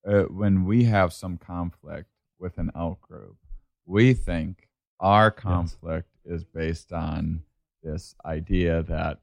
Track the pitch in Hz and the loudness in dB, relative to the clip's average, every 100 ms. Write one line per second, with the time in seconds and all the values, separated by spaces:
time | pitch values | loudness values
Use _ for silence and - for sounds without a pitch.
0 | 98 101 - 92 104 95 90 113 120 104 | 2 2 2 0 2 2 4 4 4 4
1 | 90 - 92 87 - 87 85 - 76 73 | 2 -2 -12 -12 -10 -8 -8 -10 -16 -16
2 | - _ _ _ 90 - 82 - 85 92 | -16 _ _ _ -12 -6 -8 -4 -8 -8
3 | _ 82 50 - _ - _ _ - 98 | _ -20 -20 -20 _ -16 _ _ -2 4
4 | 127 127 - 85 80 92 _ _ _ _ | 4 4 0 -4 -6 -10 _ _ _ _
5 | 95 104 110 - 104 87 85 - 82 80 | 4 6 6 2 -2 -2 -2 -8 -8 -8
6 | - _ - 85 82 82 80 82 _ 85 | -8 _ -10 -10 -10 -6 -6 -6 _ -8
7 | 80 80 78 82 76 _ _ _ 80 78 | -6 -4 -4 -6 -10 _ _ _ -10 -10
8 | - _ 78 80 82 90 85 82 80 78 | -12 _ -10 -8 0 0 2 0 -2 -4
9 | 82 73 | -6 -8